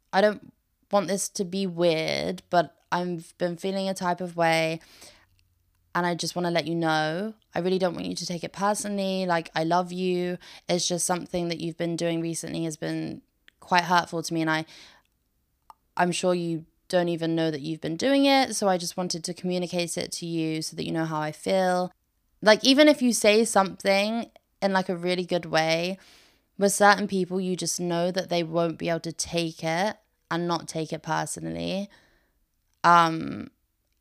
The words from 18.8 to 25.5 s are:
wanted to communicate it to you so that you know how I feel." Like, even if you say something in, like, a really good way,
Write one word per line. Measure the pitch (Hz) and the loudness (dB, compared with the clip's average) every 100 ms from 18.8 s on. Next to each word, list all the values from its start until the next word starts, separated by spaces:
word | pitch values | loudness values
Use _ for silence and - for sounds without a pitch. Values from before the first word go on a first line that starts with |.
| 170 - | -2 -6
wanted | 180 170 175 | -6 -6 -8
to | |
communicate | 170 180 180 175 180 170 - | -6 -4 -2 -2 -4 -4 -6
it | - | -8
to | - 170 | -8 -6
you | 165 160 160 | -4 -2 -4
so | 156 165 | -6 -8
that | 165 | -4
you | |
know | 165 160 | -2 -2
how | 156 | -2
I | 151 | -4
feel." | 156 190 190 185 180 180 - _ _ _ _ | -6 0 2 2 0 -2 -8 _ _ _ _
Like, | 196 214 | 6 6
even | 247 269 302 | 6 8 8
if | 294 | 6
you | 247 | 2
say | 214 214 214 226 | 4 6 6 6
something | 202 190 175 196 196 208 233 - _ _ _ | 4 2 0 2 2 2 -2 -6 _ _ _
in, | 196 | 0
like, | 190 190 | 2 0
a | 175 | -2
really | 175 180 175 | 0 -2 0
good | 175 | -2
way, | 170 | 0